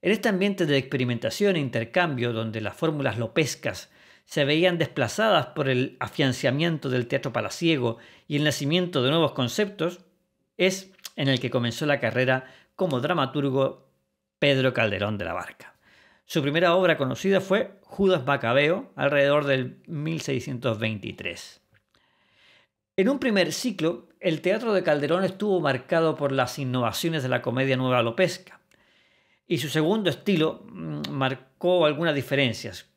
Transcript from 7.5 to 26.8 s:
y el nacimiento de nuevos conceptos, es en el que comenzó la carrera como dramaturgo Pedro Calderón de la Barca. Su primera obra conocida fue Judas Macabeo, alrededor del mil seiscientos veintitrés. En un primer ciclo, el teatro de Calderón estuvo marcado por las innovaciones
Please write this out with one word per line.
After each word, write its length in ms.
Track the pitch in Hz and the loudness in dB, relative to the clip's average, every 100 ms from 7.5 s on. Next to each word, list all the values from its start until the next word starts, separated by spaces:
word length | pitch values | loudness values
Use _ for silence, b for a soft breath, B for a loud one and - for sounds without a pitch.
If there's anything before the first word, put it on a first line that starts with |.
| - 165 156 120 113 B B B | -2 0 2 0 -4 B B B
y 80 | 147 | -2
el 80 | |
nacimiento 580 | 151 131 143 170 180 180 | 0 0 0 0 0 0
de 80 | 127 | 2
nuevos 220 | 160 156 | 2 0
conceptos, 680 | - 123 - 202 196 165 185 _ _ _ _ _ _ | 0 -4 -2 -4 -2 -6 -6 _ _ _ _ _ _
es 360 | 180 190 - _ - - | 0 0 -12 _ -20 -4
en 120 | 139 | 0
el 120 | 127 | 0
que 100 | 127 | 0
comenzó 360 | 127 117 120 151 | -2 -2 -2 0
la 120 | 143 | 0
carrera 460 | 113 117 127 131 B B B - | 0 0 2 0 B B B -4
como 240 | 170 131 | -2 0
dramaturgo 920 | 135 175 135 151 139 131 135 - _ _ _ _ _ _ | 0 0 0 -2 -2 0 0 -2 _ _ _ _ _ _
Pedro 340 | 143 135 131 | 2 4 2
Calderón 460 | 120 113 98 101 104 | 2 0 0 -2 -2
de 60 | |
la 80 | 85 | -4
Barca. 420 | 87 87 - - _ b b b b _ | -6 -8 -14 -20 _ b b b b _
Su 160 | 170 | -2
primera 340 | 139 151 175 170 | 0 2 4 4
obra 200 | 180 160 | 4 2
conocida 440 | 127 131 190 196 | 0 -2 2 2
fue 400 | 190 202 - - | 2 0 0 -8
Judas 420 | _ - 196 180 | _ 0 2 4
Macabeo, 680 | 127 139 113 127 147 185 277 | 2 0 2 4 4 0 -4
alrededor 520 | - 139 143 139 147 143 | -2 0 4 4 4 2
del 360 | 135 127 - - | 0 -2 -10 -12
mil 320 | 165 151 160 | -8 -6 -6
seiscientos 580 | - 131 - 127 123 110 | -4 -4 -4 -4 -2 0
veintitrés. 840 | 113 107 - - - - - - _ _ _ _ b b b b b b b _ _ - | -2 -4 -10 -10 -10 -10 -16 -20 _ _ _ _ b b b b b b b _ _ 0
En 120 | 196 | 0
un 100 | 277 | 2
primer 340 | 262 202 160 | 0 2 0
ciclo, 560 | - 254 196 156 - - _ | 0 -4 0 -2 -2 -10 _
el 200 | 190 160 | -2 0
teatro 320 | 180 214 233 | 0 0 2
de 120 | 196 | 0
Calderón 400 | 170 147 143 175 | 2 0 2 2
estuvo 360 | 190 190 214 185 | 0 -2 0 2
marcado 540 | 151 131 - 165 160 | 2 -2 0 2 2
por 160 | 151 143 | 2 0
las 260 | 135 123 - | 0 0 -2
innovaciones 680 | 135 123 | -2 0